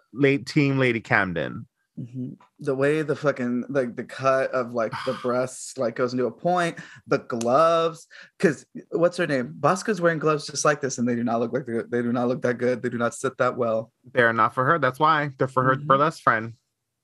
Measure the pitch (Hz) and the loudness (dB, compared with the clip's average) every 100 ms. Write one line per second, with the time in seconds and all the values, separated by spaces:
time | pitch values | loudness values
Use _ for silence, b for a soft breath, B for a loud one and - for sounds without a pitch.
0 | _ 117 135 139 - 156 139 135 127 117 | _ 0 2 2 0 0 2 2 2 0
1 | - 117 95 82 65 73 120 _ _ - | 0 2 2 -2 -6 -8 -14 _ _ -16
2 | 123 127 127 - _ - 143 131 139 156 | -12 -10 -10 -12 _ -12 -6 0 2 2
3 | 151 143 147 135 123 123 113 139 123 104 | 0 -2 0 0 -2 -2 -2 -2 -2 -4
4 | 117 - 135 131 131 127 120 120 110 - | -12 -2 2 2 2 -2 -2 -2 -4 -4
5 | - 123 123 123 127 - - - 120 120 | -6 -4 -2 -2 -2 -6 -12 -6 -4 -2
6 | 123 127 123 - 175 180 170 170 B B | -2 0 -2 -2 0 0 0 -4 B B
7 | - 143 - 117 117 135 165 165 165 156 | -2 -2 -2 -4 2 4 4 4 0 -4
8 | - B B - 175 131 - - - 175 | -18 B B 0 0 0 -8 -18 -6 0
9 | 175 175 165 135 123 165 143 190 233 185 | 0 0 -2 -2 -4 0 2 2 0 0
10 | 170 160 156 151 - 139 151 147 127 123 | 2 2 0 0 -4 -2 0 0 -2 -2
11 | 120 120 117 117 117 127 117 117 120 120 | -2 0 0 -2 -2 -4 -4 -6 -4 -2
12 | 120 123 123 127 127 123 123 120 123 123 | -2 0 0 0 -2 0 -2 -2 -4 -2
13 | 117 - 131 - 123 113 120 113 113 _ | -4 -2 -6 -2 -2 0 -2 -2 -4 _
14 | 123 131 117 113 110 - 127 165 131 131 | -6 2 2 4 2 2 2 2 0 2
15 | 156 156 147 135 131 131 127 131 147 135 | 2 2 0 -2 -2 2 2 2 2 2
16 | 151 - - 113 113 113 _ _ _ _ | 2 0 0 0 -2 -12 _ _ _ _